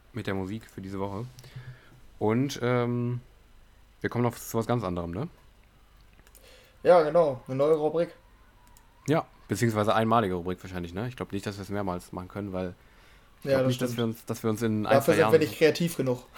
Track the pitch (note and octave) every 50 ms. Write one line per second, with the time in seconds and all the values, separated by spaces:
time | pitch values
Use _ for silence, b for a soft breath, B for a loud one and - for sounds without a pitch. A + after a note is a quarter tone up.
0 | _ - - A2 G2+ G#2+ G2 F#2+ F#2+ F#2 G#2+ A2 - - - - F#2+ F#2+ G2 F#2+
1 | G2 G2+ G2 G2 A#2+ B2 B2+ B B B B B2+ B B B B B B B B
2 | - - - - A2 G#2+ A2 A#2+ C3+ C#3+ - - A#2+ A#2+ B2 B2 A#2+ A#2+ A#2+ A#2+
3 | A#2+ A#2+ B2 B2 - - - - - _ - - - - _ - - - _ _
4 | - G2 - A#2 B2 - - - - - - A2+ A2 - A#2+ B2 G#2 F2+ F2 F2
5 | E2+ E2+ F2 G2 D3 F3 - - - - - - - _ _ _ _ _ - -
6 | - - - - - - - b b b b b b b b - - - F3+ F3
7 | D#3 D3+ D3+ F3 E3 D3 C3 A#2+ - - C3 C3 C#3+ D3+ D#3+ D3+ D3+ D#3 D#3 E3
8 | E3+ E3 - - _ _ - _ _ - _ _ _ - - - _ _ _ _
9 | - C#3 D3 E3 - - - - - - A2 F#2+ B2 A#2 A2 G#2+ G#2 A2 F#2+ A2
10 | A2+ A2 A2+ A#2+ A2 F#2+ F2+ F2+ E2 F2+ F2+ - - F#2 F#2 F2+ F2 E2+ F2 F#2+
11 | A2+ B2+ B2 - F#2 - G2 G2+ - G#2+ G2+ G2+ F#2+ F#2+ G2+ G2+ G2+ F#2+ F2+ F2+
12 | - - - F2+ F#2 F2+ - G2+ G2+ G2 F#2 F#2 F#2 F2+ F2+ b b b b b
13 | b b b b b b b _ - C#3+ C3+ C3 C3 C3 B2 B2 B2 A#2+ A#2 A#2
14 | A#2 A2+ A2+ - - - A#2 - - A2+ G#2+ G#2+ A#2+ A2+ A2 G#2+ G#2 G2+ A2 -
15 | - - - - - A2 D#3+ D#3 D#3 C#3+ - - E3 D3+ D3 - F3 E3+ - -
16 | C3 C3 B2 B2 - - -